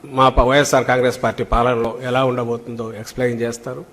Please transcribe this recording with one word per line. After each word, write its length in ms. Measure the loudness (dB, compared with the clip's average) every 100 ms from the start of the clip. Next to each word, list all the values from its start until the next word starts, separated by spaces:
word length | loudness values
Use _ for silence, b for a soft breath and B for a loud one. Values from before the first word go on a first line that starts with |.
| -4
మా 240 | 4 4
ప-, 100 | 6
వైఎస్ఆర్ 460 | 4 4 4 2 2
కాంగ్రెస్ 380 | 2 0 0
పార్టీ 200 | -4 -2
పాలనలో 560 | -2 2 2 0 -2 -4
ఎలా 220 | -4 0 0
ఉండబోతుందో 680 | -2 -4 -6 -8 -10 -10
ఎక్స్‌ప్లెయిన్ 480 | -10 -12 -4 -2 -2
చేస్తారు. 440 | -4 -6 -12 -12 -16